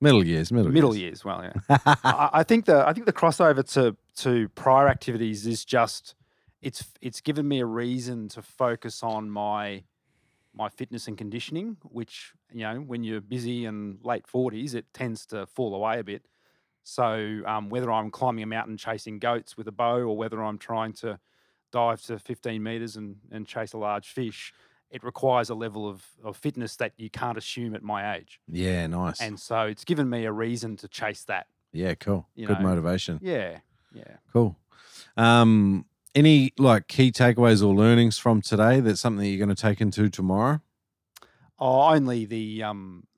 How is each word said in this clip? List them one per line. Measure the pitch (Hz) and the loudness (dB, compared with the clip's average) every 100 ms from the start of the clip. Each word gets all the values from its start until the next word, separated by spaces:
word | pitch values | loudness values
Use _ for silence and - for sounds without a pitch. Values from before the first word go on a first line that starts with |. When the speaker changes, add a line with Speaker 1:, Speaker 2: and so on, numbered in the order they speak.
Speaker 1:
Middle | 147 113 85 | 6 6 4
years, | 80 82 | 0 0
middle | 120 98 | 2 4
Speaker 2:
middle | 156 139 104 | 4 4 2
Speaker 1:
years. | 87 - | -6 -10
Speaker 2:
years, | 98 | -10
well, | 90 | -10
yeah. | 90 101 - 139 | -8 -10 2 4
<laughs> | 147 143 | 4 4
I, | 131 143 143 | 2 2 2
I | 151 | 2
think | 165 233 202 | 2 2 6
the, | 147 147 | 6 6
I | |
think | 175 226 | 2 -2
the | |
crossover | - 165 147 165 135 127 | 2 0 4 4 4 0
to, | 139 120 - _ - | 2 2 0 _ -6
to | 131 120 107 | 0 0 0
prior | - 131 131 139 | -2 4 6 6
activities | 131 - 113 113 104 113 | 2 -4 -4 -4 -4 -6
is | 113 | -6
just, | - 123 113 - - _ _ _ _ _ | -2 0 0 -2 -16 _ _ _ _ _
it's, | 131 - - _ | -14 -12 -18 _
it's | 127 - | -12 -8
given | 151 147 143 | -4 -2 -2
me | 135 | -2
a | 120 | -2
reason | 113 123 127 123 117 107 | -4 -4 -6 -6 -10 -10
to | 113 | -16
focus | - - 123 117 113 - | -18 -2 -2 -2 -8 -8
on | 113 107 107 | -6 -6 -8
my, | 104 104 104 104 98 _ _ _ _ _ _ _ 110 | -6 -4 -4 -6 -10 _ _ _ _ _ _ _ -8
my | 104 | -8
fitness | - 110 120 - | -8 -12 -12 -12
and | 101 | -12
conditioning, | 107 117 - 160 226 196 | -10 -10 -10 -10 -10 -14
which, | - 120 117 - - _ _ | -14 -14 -12 -16 -20 _ _
you | 117 | -12
know, | 110 123 | -10 -10
when | 139 120 | -10 -8
you're | 113 107 | -8 -8
busy | 101 127 120 120 113 | -8 -8 -6 -6 -8
and | 104 104 95 | -8 -10 -10
late | 120 113 _ | -6 -6 _
forties, | 123 127 107 139 | -4 -2 -4 -8
it | 120 - | -10 -12
tends | - 123 107 - | -10 -8 -8 -10
to | 107 95 | -12 -10
fall | - 117 98 | -6 -6 -4
away | 110 117 | -4 -4
a | |
bit. | 101 98 _ _ _ _ _ _ | -6 -12 _ _ _ _ _ _
So, | - - 117 110 107 107 104 | -12 -2 -2 -2 -6 -6 -6
um, | 107 104 | -6 -4
whether | 127 123 | -6 -2
I'm | 110 107 | -2 -4
climbing | - 127 113 | -4 -4 -2
a | 107 | -6
mountain | 113 110 107 | -8 -8 -10
chasing | 113 110 113 107 | -8 -10 -10 -6
goats | 120 120 - - | -4 -4 -6 -14
with | 107 | -12
a | |
bow | 101 120 123 | -4 0 0
or | 120 107 | -2 -4
whether | 110 110 | -6 -6
I'm | 107 104 | -8 -10
trying | - 113 110 | -8 -6 -6
to | - 117 95 _ _ _ _ _ | -8 -12 -12 _ _ _ _ _
dive | 123 117 110 | 0 0 -2
to | - 107 | -8 -12
fifteen | - 117 120 110 | -10 -10 -8 -6
meters | 107 117 113 107 | -6 -6 -8 -12
and, | 104 101 _ | -14 -16 _
and | 107 101 | -16 -10
chase | 120 110 | -10 -8
a | 113 | -6
large | 104 104 - | -4 -6 -6
fish, | 131 117 - - _ _ _ _ | -8 -8 -8 -18 _ _ _ _
it | 127 | -14
requires | 120 - 135 123 113 | -14 -2 0 2 0
a | 110 | -6
level | 113 104 104 | -8 -8 -10
of, | 95 _ _ | -12 _ _
of | 110 - | -14 -8
fitness | 147 127 113 - | -8 -6 -10 -8
that | 110 - | -8 -8
you | 110 | -16
can't | - 123 110 | -8 -8 -8
assume | - 123 117 107 | -10 -10 -8 -10
at | |
my | 104 101 101 87 | -8 -6 -6 -8
age. | _ _ - | _ _ -12
Speaker 1:
Yeah, | 85 92 87 80 | -4 -2 -2 -2
nice. | 87 85 - | -4 -4 -6
Speaker 2:
And | 110 98 | -10 -10
so | - 113 107 | -6 -4 -4
it's | 107 - | -6 -6
given | 156 127 | -2 -2
me | 120 110 | -2 -4
a | |
reason | 107 117 117 117 101 | -4 -4 -6 -8 -12
to | 101 | -14
chase | - 107 95 - | -8 -8 -8 -8
that. | 95 - _ _ | -8 -10 _ _
Speaker 1:
Yeah, | 80 92 | -6 -4
cool. | 80 101 95 - | -4 -4 -4 -4
Speaker 2:
You | - 104 | -12 -2
Speaker 1:
Good | 98 | 0
Speaker 2:
know? | 92 | 2
Speaker 1:
motivation. | 87 85 92 - 78 | 0 0 -4 -4 -8
Speaker 2:
Yeah, | 185 139 90 82 _ _ _ | -6 -6 -6 -12 _ _ _
yeah. | - - - _ | -20 -20 -20 _
Speaker 1:
Cool. | 120 107 - _ _ _ - - - | 0 0 -2 _ _ _ -20 -10 2
Um, | 117 117 113 110 98 95 - _ _ 143 | 6 8 8 6 4 2 -4 _ _ 6
any, | 156 147 135 - | 8 8 4 4
like, | 135 107 - | 6 6 2
key | - 127 | 2 2
takeaways | - 123 113 120 104 101 | 6 4 6 6 6 6
or | 98 | 6
learnings | 113 117 117 - | 6 6 4 2
from | 120 107 | 2 2
today | - 104 110 135 | 2 4 4 4
that's | 110 92 | 2 0
something | 120 101 | -2 0
that | 101 | -2
you're | 95 | 0
gonna | 104 92 | 0 0
take | 110 98 | 0 0
into | 104 101 104 | -2 2 0
tomorrow? | - 92 98 127 151 _ _ _ _ _ - _ _ _ - | 2 0 2 2 0 _ _ _ _ _ -20 _ _ _ -4
Speaker 2:
Oh, | 131 131 156 | 2 4 6
only | 156 127 120 104 | 6 2 -2 -4
the, | 113 107 107 | -6 -6 -6
um, | 107 101 92 90 _ | -8 -8 -14 -18 _